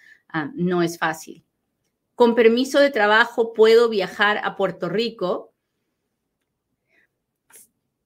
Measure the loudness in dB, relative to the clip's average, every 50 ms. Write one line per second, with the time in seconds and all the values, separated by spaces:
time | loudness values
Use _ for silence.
0 | _ _ _ _ _ _ -10 -8 -8 -8 -6 -6 -4 -2 -2 -2 -2 -2 -4 -4
1 | -6 -6 -6 -8 -12 -20 -20 -20 _ _ _ _ _ _ _ _ _ _ _ _
2 | _ _ _ 2 2 2 4 4 2 2 2 0 -2 -2 0 2 2 2 2 0
3 | 0 2 4 2 2 0 -2 -4 -4 -2 2 4 4 6 6 6 4 2 0 -2
4 | -4 -4 -4 -2 0 0 0 -2 -6 -8 -4 -4 -4 -4 -4 -6 -8 -6 -4 -4
5 | -4 -4 -6 -6 -6 -6 -6 -6 -10 -14 _ _ _ _ _ _ _ _ _ _
6 | _ _ _ _ _ _ _ _ _ _ _ _ _ _ _ _ _ _ _ _
7 | _ _ _ _ _ _ _ _ _ _ -20 -20 -20 _ _ _ _ _ _ _
8 | _